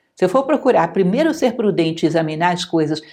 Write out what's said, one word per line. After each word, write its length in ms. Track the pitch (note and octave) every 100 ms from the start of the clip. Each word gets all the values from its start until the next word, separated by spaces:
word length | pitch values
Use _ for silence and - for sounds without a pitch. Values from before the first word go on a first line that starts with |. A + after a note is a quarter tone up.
| _ -
Se 80 |
eu 60 | F#3
for 140 | C4
procurar 500 | C4+ C#4 B3+ E3 E3
primeiro 400 | F#3+ F3+ B3 D#4+
ser 180 | D#4 B3+
prudente 520 | A#3 G#3 E3+ D#3+ E3
e 40 | D#3+
examinar 460 | E3 D#3 D#3 F3
as 100 | F3
coisas 380 | - E3 D3+ D#3 -